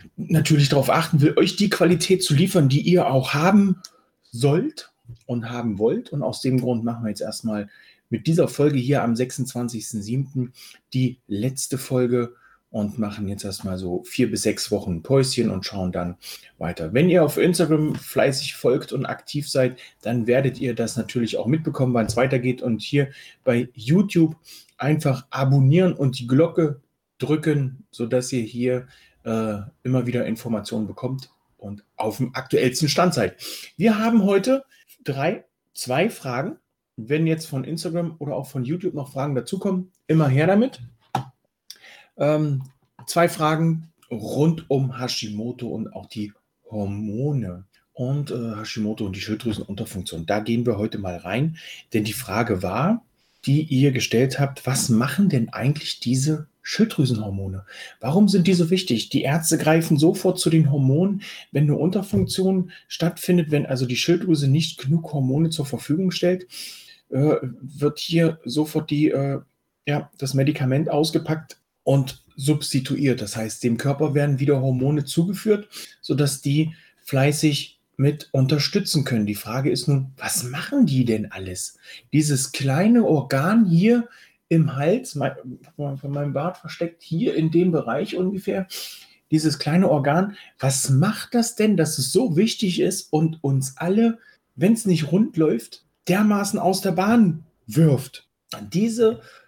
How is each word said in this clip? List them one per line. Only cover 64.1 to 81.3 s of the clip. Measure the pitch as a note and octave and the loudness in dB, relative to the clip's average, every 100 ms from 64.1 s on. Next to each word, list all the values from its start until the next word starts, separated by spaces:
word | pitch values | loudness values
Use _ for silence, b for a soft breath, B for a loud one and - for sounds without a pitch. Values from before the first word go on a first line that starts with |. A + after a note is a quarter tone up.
| F3+ F#3 D3+ C#3 | 2 2 2 4
nicht | D3 D#3+ - | 2 0 -4
genug | C3+ E3 E3 | -2 -2 -2
Hormone | D3 B2+ C#3+ E3 | -2 0 0 0
zur | D#3+ C3+ | -2 -6
Verfügung | A#2 - D#3 F#3 | -6 -2 0 0
stellt, | E3 F3+ F#3 - B B B B B - | 0 0 0 -6 B B B B B -6
äh, | C3 D3+ - | 0 2 2
wird | B2+ A#2 C3 - D3 - | -2 -10 -14 -2 -2 -2
hier | - E3 E3 D#3+ B2 | -2 2 2 0 -4
sofort | D3 D#3 D#3 D3+ | -2 -2 -2 -2
die, | D3 D#3 | 0 2
äh, | C3+ C#3 C#3 - _ _ _ - | 2 -2 -4 -10 _ _ _ -4
ja, | D3 - - | -4 -4 -8
das | C3+ | -2
Medikament | C3+ C3+ D#3 C3 C3+ D#3+ | 0 2 0 0 0 0
ausgepackt | D3 D#3+ D#3+ - D#3 - - _ _ | 0 2 0 -2 -6 -8 -20 _ _
und | - C#3 C3 - _ - | 2 2 2 -6 _ -6
substituiert. | C#3 D3 - C3+ C3 C#3 C#3 B2 | -2 0 0 -2 -2 0 0 0
Das | G#2 A2+ | -4 -6
heißt, | A2 - | -8 -4
dem | A#2+ A#2 | -2 0
Körper | C#3+ C#3 D3+ C#3 | 0 0 0 0
werden | D3 C3+ | 0 0
wieder | C#3+ C3+ | 2 2
Hormone | C3+ B2+ C3+ D3+ D3 | 2 0 0 0 0
zugeführt, | - F3 F#3+ G#3+ G3+ - B B B | 0 0 0 0 0 -2 B B B
sodass | - C#3 C#3+ - | -4 0 0 0
die | C#3+ D3 D#3+ B B B | 0 0 0 B B B
fleißig | - C3+ C#3+ D3 D3+ C#3+ - _ _ - | -4 2 2 2 2 0 -6 _ _ 0
mit | C#3 D3 - | 0 0 -2
unterstützen | C3+ C3 D3+ - G#3 G3 D3+ | 2 2 2 2 0 0 -2
können. | B2+ A#2 G#2 | 0 0 0
Die | G2+ | -4
Frage | G#2 B2 C3+ | -6 -4 -2
ist | - - | -2 0
nun, | C#3 C3 - | 0 0 -8
was | - - B2 | -6 -6 -6
machen | C#3+ - C#4+ G3 | -8 -2 2 4
die | C3 A#2 | 4 2
denn | G#2+ G#2 | 0 -4